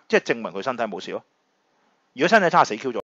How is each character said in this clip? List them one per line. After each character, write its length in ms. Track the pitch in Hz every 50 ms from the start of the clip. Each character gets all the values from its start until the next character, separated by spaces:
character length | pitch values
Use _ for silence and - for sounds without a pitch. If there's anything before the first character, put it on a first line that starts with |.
| _ -
即 80 | 220
係 20 | 190
證 140 | - - 240
明 100 | 233 214 175
佢 100 | 92 98
身 140 | 95 135 123
體 80 | 120 117
冇 160 | 107 90 92
事 120 | - 92
咯。 120 | 85 - - _ _ _ _ _ _ _ _ _ _ _ _ _ _ _ _ _ -
如 80 | 123
果 60 | 151
身 140 | 180 220 214
體 80 | 185 160
差， 160 | - 165 147
死 100 | - 107
Q 160 | 107 131 127
咗 100 | 113 101 -